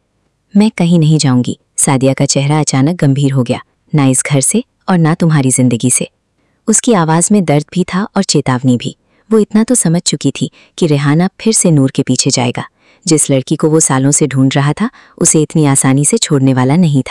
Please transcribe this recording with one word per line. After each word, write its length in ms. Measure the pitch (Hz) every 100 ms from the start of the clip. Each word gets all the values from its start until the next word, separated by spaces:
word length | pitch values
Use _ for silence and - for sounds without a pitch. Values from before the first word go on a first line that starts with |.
| _ _ _ _ _ 202
"मैं 140 | 214 -
कहीं 220 | 170 175
नहीं 180 | 156 156
जाऊंगी," 420 | 139 123 120 - _ -
सादिया 360 | - 131 135
का 120 | 135
चेहरा 340 | 139 139 143 156
अचानक 360 | 143 135 139
गंभीर 360 | 180 143 135 139
हो 120 | 135
गया, 180 | 120 117 - _ _
"ना 100 | 151
इस 180 | 135 127
घर 180 | - 139
से 220 | - 220 - _ -
और 80 | 180
ना 160 | 156
तुम्हारी 380 | 170 170 151 131
जिंदगी 400 | 131 127 117 127
से।" 180 | - - _ _ _ _ _ -
उसकी 260 | 214 -
आवाज 360 | 202 160 160 -
में 140 | 208
दर्द 200 | 160 151 -
भी 100 | 180
था 240 | - 180 220
और 80 | 202
चेतावनी 540 | - 151 135 127 131 120
भी। 180 | - - _ _ -
वो 80 | 220
इतना 240 | 202 214
तो 120 | 233
समझ 260 | 247 165 170
चुकी 300 | - 151 139
थी 200 | - 139 - _ -
कि 100 | 165
रेहान 320 | 143 143 156
अब 100 | 185 -
फिर 120 | 220
से 180 | 214 180
नूर 200 | 151 131
के 120 | -
पीछे 260 | 131 127 139
जाएगा। 340 | 131 120 120 - _ _ _ -
जिस 240 | 156 -
लड़की 240 | 135 -
को 140 | 160 156
वो 100 | 160
सालों 320 | - 131 135
से 160 | 147 147
ढूंढ 260 | 135 131
रहा 180 | 143 143
था, 160 | - 226 - - -
उसे 240 | 175 156
इतनी 240 | 147 160
आसानी 400 | 147 135 131 135
से 120 | 143 226
छोड़ने 360 | - 143 135
वाला 220 | 131 127
नहीं 280 | 165 165 135 -